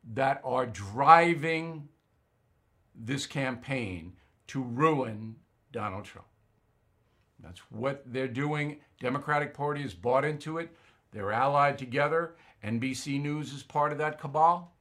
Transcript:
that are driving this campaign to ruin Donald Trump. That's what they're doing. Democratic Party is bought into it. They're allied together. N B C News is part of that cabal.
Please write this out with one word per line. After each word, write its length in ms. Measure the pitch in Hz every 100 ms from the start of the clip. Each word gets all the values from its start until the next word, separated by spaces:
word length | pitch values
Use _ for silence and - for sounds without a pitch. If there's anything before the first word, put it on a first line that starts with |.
| -
that 280 | 110 135 139
are 220 | 131 123 123
driving 1200 | 101 101 110 139 165 170 165 160 160 165 160 147 _ _ _ _ _ _ _ _ _ _
this 320 | - 113 139 -
campaign 880 | 151 131 123 - 135 110 87 82 - _ _ -
to 140 | 139
ruin 760 | 123 120 160 147 120 107 110 113 _ _ _
Donald 340 | 113 104 165 -
Trump. 220 | - - _ _ _ _ _ _ _ _ _ _ _
That's 200 | - 92 -
what 300 | 107 131 139 131
they're 200 | 123 131
doing. 520 | 117 147 151 147 147 _ _
Democratic 540 | 127 131 - 147 139
Party 300 | - 143 143
is 100 | 135
bought 320 | 85 110 131 147
into 320 | 151 156 160
it. 180 | 165 - _ _ _
They're 200 | 104 98
allied 460 | 110 135 143 143 139
together. 560 | 131 131 147 165 165 - - _
N 160 | 104 113
B 160 | 131 127
C 240 | 147 139
News 340 | 143 151 147
is 80 | 139
part 300 | - 147 147
of 80 | 147
that 200 | 151 151
cabal. 540 | 147 147 160 175 175 _